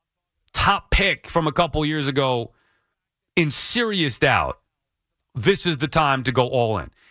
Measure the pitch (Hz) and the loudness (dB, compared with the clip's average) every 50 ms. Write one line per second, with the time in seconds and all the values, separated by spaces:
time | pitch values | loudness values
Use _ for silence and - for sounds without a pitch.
0 | _ _ _ _ _ _ _ _ _ _ - - - - 202 - - _ - - | _ _ _ _ _ _ _ _ _ _ -4 0 2 2 2 0 0 _ 0 2
1 | 196 190 147 - - - - 170 160 151 139 - 170 151 127 156 151 147 156 156 | 2 2 0 -2 -6 -4 -2 0 0 0 2 0 0 0 0 -2 -2 -2 -2 -2
2 | 139 139 135 143 135 131 127 120 113 - _ _ _ _ _ _ _ _ _ _ | -4 -2 -2 0 0 0 0 -2 -4 -8 _ _ _ _ _ _ _ _ _ _
3 | _ _ _ _ _ _ - 180 165 147 - - - - - 240 240 220 202 180 | _ _ _ _ _ _ -2 0 0 0 -2 -4 -6 -4 -2 -2 -2 -2 -2 -2
4 | 156 139 110 - 151 139 117 92 71 65 - - _ _ _ _ _ _ _ _ | -2 -2 0 0 2 4 4 4 2 0 -4 -10 _ _ _ _ _ _ _ _
5 | _ _ _ _ _ _ - 123 104 180 196 - - 175 160 120 156 147 - 165 | _ _ _ _ _ _ -10 -2 0 0 0 2 0 -2 -2 -2 -2 -2 0 2
6 | 156 143 135 131 123 135 120 131 120 123 135 123 117 110 107 90 - - - _ | 2 2 2 0 -2 0 0 0 0 2 2 0 0 0 0 -2 -4 -8 -14 _
7 | _ _ | _ _